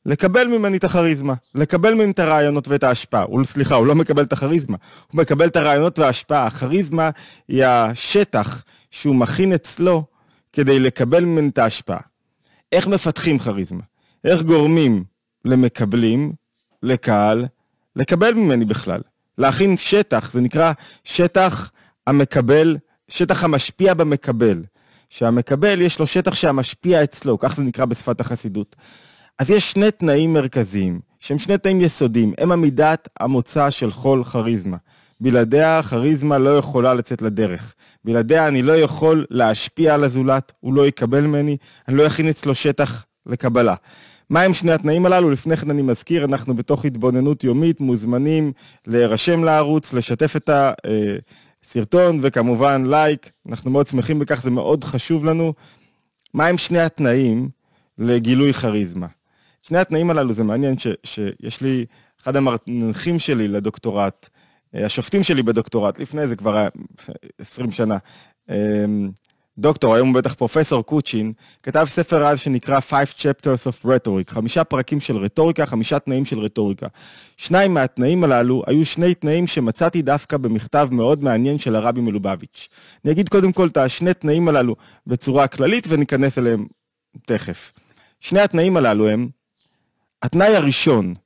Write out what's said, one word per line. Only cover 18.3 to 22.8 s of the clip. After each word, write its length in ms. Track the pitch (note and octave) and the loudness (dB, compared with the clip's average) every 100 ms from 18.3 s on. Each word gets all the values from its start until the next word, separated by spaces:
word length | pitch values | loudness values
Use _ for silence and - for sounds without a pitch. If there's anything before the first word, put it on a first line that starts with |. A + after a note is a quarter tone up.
ממני 320 | A#3 F#3+ B2 A2 | 2 2 2 0
בכלל? 360 | G#2+ - F2 - _ _ - | -2 -6 -8 -10 _ _ 0
להכין 400 | C3+ - G3 F3+ | 0 2 2 2
שטח, 540 | - G3+ G#3 A#2 - | 2 0 2 -2 -2
זה 100 | B2 | -2
נקרא 300 | B2 D3+ E3 D3+ - - | 0 2 2 0 -8 -18
שטח 680 | - - F3 G3 F#3 D3 - _ _ _ - | -6 0 2 2 2 0 -10 _ _ _ 0
המקבל, 720 | C#3+ C#3 C#3+ A#2+ D3 D#3+ D3 | 2 2 2 4 4 4 0